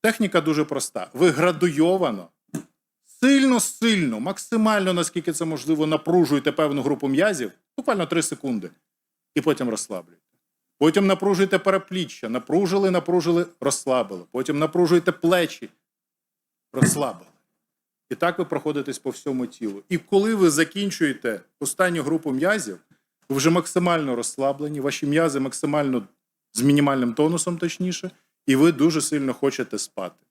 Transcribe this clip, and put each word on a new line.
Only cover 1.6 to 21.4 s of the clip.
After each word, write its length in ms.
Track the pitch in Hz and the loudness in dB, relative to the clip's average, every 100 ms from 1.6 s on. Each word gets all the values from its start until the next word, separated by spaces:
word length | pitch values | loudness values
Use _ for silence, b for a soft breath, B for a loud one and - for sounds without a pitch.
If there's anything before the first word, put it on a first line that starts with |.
| 180 147 165 190 160 101 85 _ _ - - _ _ _ _ _ | -2 2 2 2 0 -4 -12 _ _ -12 -12 _ _ _ _ _
сильно-сильно, 1000 | 254 277 269 247 - - 226 208 147 107 | 4 6 4 2 0 -2 2 2 0 -2
максимально, 720 | 143 196 - 226 220 208 185 | -6 -8 -2 2 2 2 2
наскільки 400 | 175 170 180 165 | 0 -2 -4 -4
це 120 | 156 | -4
можливо, 420 | 160 151 127 156 156 | -4 -4 -2 0 2
напружуєте 640 | 156 - 175 151 143 151 | 0 2 2 4 2 0
певну 300 | 139 151 143 | 0 0 0
групу 260 | 131 139 139 | -2 -2 0
м'язів, 440 | 135 202 170 110 - _ - | 2 0 0 -6 -10 _ -6
буквально 300 | 262 214 165 | -2 -2 0
три 160 | 165 | -2
секунди, 480 | 151 139 135 113 87 _ _ _ _ _ _ | -2 -6 -6 -6 -6 _ _ _ _ _ _
і 60 | - | -2
потім 280 | 156 139 123 | 0 -2 -2
розслаблюєте. 540 | 107 - 95 85 87 _ _ _ _ _ _ | -6 -8 -12 -14 _ _ _ _ _ _ _
Потім 280 | 151 180 196 | 2 4 2
напружуєте 520 | 190 196 185 190 190 | 2 2 2 2 2
перепліччя, 680 | 196 190 190 185 143 - 113 | 2 0 -2 -8 -8 -8 -8
напружили, 640 | 120 - 160 196 196 196 | -8 -2 0 0 2 2
напружили, 560 | 180 175 175 160 170 170 _ | 0 0 0 2 0 -2 _
розслабили. 640 | 139 135 - 127 101 95 87 | -4 -2 0 0 0 -8 -10
Потім 280 | 123 131 143 | -6 -4 -2
напружуєте 540 | 156 175 175 175 170 | 0 2 4 4 2
плечі, 560 | - 165 180 170 - - _ _ _ _ _ _ _ _ _ _ | 0 2 2 2 -6 -18 _ _ _ _ _ _ _ _ _ _
розслабили. 580 | 131 - 147 135 - - _ _ _ _ _ _ _ _ | 0 2 2 -2 -4 -18 _ _ _ _ _ _ _ _
І 40 | |
так 240 | 123 170 170 | -2 -2 -2
ви 60 | |
проходитесь 540 | 175 156 151 147 139 127 | -4 -4 -2 -4 -6 -8
по 120 | - | -8
всьому 360 | - 151 131 123 | -8 -6 -4 -6
тілу. 360 | - 110 98 _ | -6 -8 -8 _
І 100 | 175 | -6
коли 360 | - 196 214 | 0 2 2
ви 160 | 220 175 | 4 4
закінчуєте 880 | 147 160 196 202 - 151 131 120 101 | 4 -2 -2 -6 -2 -2 -2 -6 -6